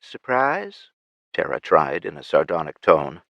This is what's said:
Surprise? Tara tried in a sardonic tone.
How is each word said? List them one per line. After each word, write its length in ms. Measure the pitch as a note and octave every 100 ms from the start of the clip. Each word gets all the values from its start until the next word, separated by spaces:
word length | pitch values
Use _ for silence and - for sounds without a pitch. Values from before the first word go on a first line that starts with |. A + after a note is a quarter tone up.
Surprise? 880 | - - - B2+ C3+ D#3+ G3+ G3+ - _ _ _ _
Tara 280 | - - C2
tried 440 | - E2+ D2 D2+
in 120 | D#2+ D2+
a 60 |
sardonic 580 | C#2 D#2 D#2 E2+ D#2 -
tone. 420 | - E2 D2 D#2 _